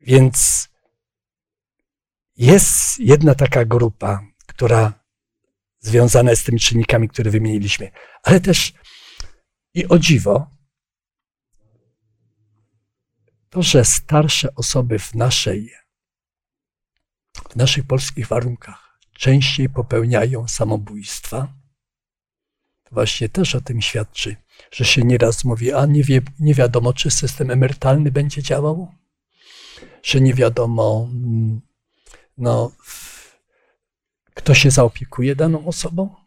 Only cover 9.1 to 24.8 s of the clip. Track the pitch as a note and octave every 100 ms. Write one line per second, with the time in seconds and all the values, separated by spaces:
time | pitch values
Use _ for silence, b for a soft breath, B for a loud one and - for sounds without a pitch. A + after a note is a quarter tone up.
9.1 | B B B _ _ _ E3+ E3+ E3+ D#3
10.1 | C#3 F#2 G2+ C#3+ _ _ _ _ _ _
11.1 | _ _ _ _ _ _ _ _ _ _
12.1 | _ _ _ _ _ _ _ _ _ _
13.1 | _ _ _ _ F3+ E3+ C#3+ A#2 - -
14.1 | D3+ D#3 - D3 - A#2 - B2 G#2+ -
15.1 | A2+ B2 - - - A3 - _ _ _
16.1 | _ _ _ _ _ _ _ _ _ _
17.1 | _ _ - - A#2 B2+ - C3 C3 -
18.1 | - A2 B2 A#2+ A#2+ - - _ _ _
19.1 | _ - C3+ C3+ - C3+ - A2+ A2+ A#2
20.1 | A#2+ A2+ C3 A#2 - A2 G#2 G#2 G#2 G2+
21.1 | - - A2 C#3 - _ _ _ _ _
22.1 | _ _ _ _ _ _ _ _ A2+ A2+
23.1 | - A2 - F#3 B2+ - A#2 G#2 A2+ A2
24.1 | - - G2+ _ b b -